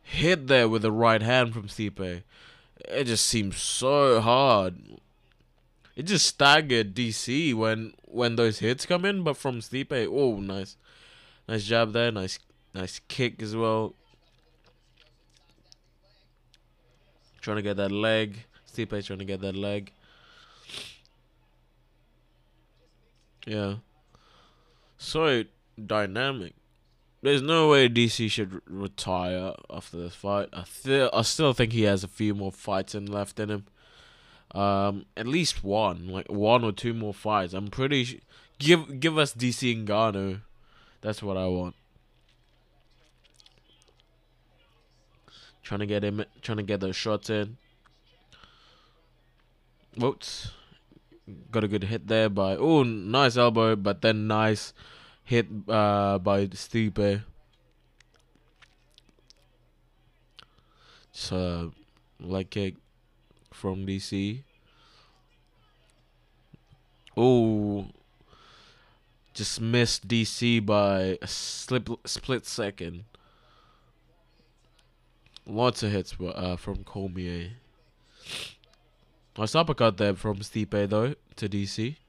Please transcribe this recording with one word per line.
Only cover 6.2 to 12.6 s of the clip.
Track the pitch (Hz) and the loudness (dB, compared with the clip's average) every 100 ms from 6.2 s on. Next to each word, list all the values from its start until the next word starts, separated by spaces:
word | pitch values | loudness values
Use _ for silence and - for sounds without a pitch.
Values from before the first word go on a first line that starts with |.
| - | 2
staggered | - 143 151 156 120 107 | 6 8 8 6 2 0
D | 95 120 | -2 -4
C | 110 - 131 165 | -4 -4 -2 0
when, | 113 110 110 113 - | 0 0 -2 -6 -14
when | - 107 123 117 | -12 -2 0 2
those | 117 107 | 2 2
hits | 110 127 - | -2 -2 0
come | 180 | 0
in, | 190 196 | 0 0
but | 170 139 | -2 -2
from | 139 123 | -4 -6
Stipe, | 110 127 - 139 104 | -6 -8 -4 -2 0
oh, | 113 135 104 | 2 2 2
nice. | 98 98 95 - _ - - - - _ - | -4 -6 -8 -14 _ -20 -20 -20 -20 _ -6
Nice | 113 | -6
jab | 101 117 113 | 0 2 2
there, | 110 120 | 2 0
nice, | 110 95 - _ _ | 0 -6 -8 _ _